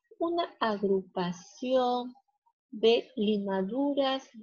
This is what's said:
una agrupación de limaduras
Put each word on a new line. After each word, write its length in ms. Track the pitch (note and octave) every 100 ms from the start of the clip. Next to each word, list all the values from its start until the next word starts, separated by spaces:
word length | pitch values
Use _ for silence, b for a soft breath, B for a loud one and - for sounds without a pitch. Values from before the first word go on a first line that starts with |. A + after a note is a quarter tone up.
| _ -
una 360 | E4+ E4+ E4+ -
agrupación 1500 | A3+ G3+ G3+ F#3+ F#3 - F3 F3 - - B3+ C4 B3 B3 B3 - _ _ _ _ _
de 400 | G#3+ A3 A#3 - -
limaduras 1120 | G#3 G#3 G3 F#3+ F#3+ B3 C#4 C#4 C4+ C4+ - A3+